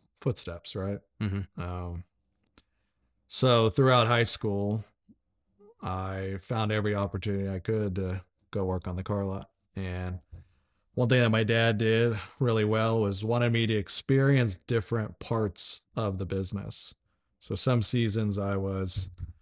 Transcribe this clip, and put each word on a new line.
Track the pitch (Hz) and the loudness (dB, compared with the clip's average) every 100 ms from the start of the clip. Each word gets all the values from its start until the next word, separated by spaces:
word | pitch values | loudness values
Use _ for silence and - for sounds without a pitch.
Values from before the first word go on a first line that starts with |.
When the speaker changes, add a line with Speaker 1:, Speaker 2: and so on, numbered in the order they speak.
| _ _ | _ _
Speaker 1:
footsteps, | 139 - - 85 - 101 | -4 -4 -6 -10 -10 -6
right? | 95 101 - - | -6 -6 -10 -6
Speaker 2:
Mm-hmm. | 107 98 92 - | -4 -4 -6 -8
Speaker 1:
Um, | 87 90 90 87 - _ _ _ _ _ _ _ _ _ _ _ - | -8 -6 -8 -10 -12 _ _ _ _ _ _ _ _ _ _ _ -10
so | - 131 120 110 | 0 4 6 4
throughout | - 131 127 113 | 4 4 6 4
high | 120 | 4
school, | 117 - 107 101 101 110 - _ _ _ _ _ _ _ 403 _ | 2 0 -2 -2 -2 -2 -6 _ _ _ _ _ _ _ -20 _
I | - 92 95 95 95 95 | -6 -6 -6 -6 -6 -6
found | - 113 107 | -4 -2 0
every | 107 104 104 | 0 0 0
opportunity | 101 98 104 98 98 | -2 -4 -4 -2 -2
I | 95 | -4
could | - 110 104 92 | -2 -2 -2 -2
to | 92 92 - _ _ | -4 -4 -8 _ _
go | 104 | -4
work | 92 92 90 | -2 -2 -4
on | 90 | -6
the | |
car | 95 104 98 | -4 -2 -2
lot. | 95 - _ _ - | -6 -10 _ _ -8
And | 95 90 90 92 - - - _ _ _ _ | -6 -6 -6 -8 -12 -20 -20 _ _ _ _
one | - 120 | -2 2
thing | 127 | 4
that | 117 | 4
my | 110 | 4
dad | 107 113 113 107 | 4 4 4 4
did | 110 113 120 107 - - | 4 4 4 0 -6 -2
really | 127 113 | 2 2
well | 107 110 113 113 | 2 2 2 2
was | 104 95 110 | 2 0 0
wanted | 120 120 | 2 2
me | 117 113 | 2 2
to | |
experience | 107 98 - - 135 135 139 117 92 | 0 0 -2 2 4 4 4 2 -2
different | - 117 - 113 107 - | -2 -2 0 -2 -4 -8
parts | - 113 107 - - - _ - | -4 -2 0 -2 -6 -6 _ -4
of | 110 95 | -2 -2
the | 92 | -4
business. | 95 95 98 104 - - - _ _ _ _ | -4 -4 -4 -6 -8 -10 -12 _ _ _ _
So | - | -8
some | 98 - 123 | -2 2 2
seasons | 107 123 113 104 107 101 | 2 2 0 0 -2 -2
I | 98 98 | -2 -2
was | 98 95 95 - - - - - | -2 -2 -2 -4 -6 -8 -12 -14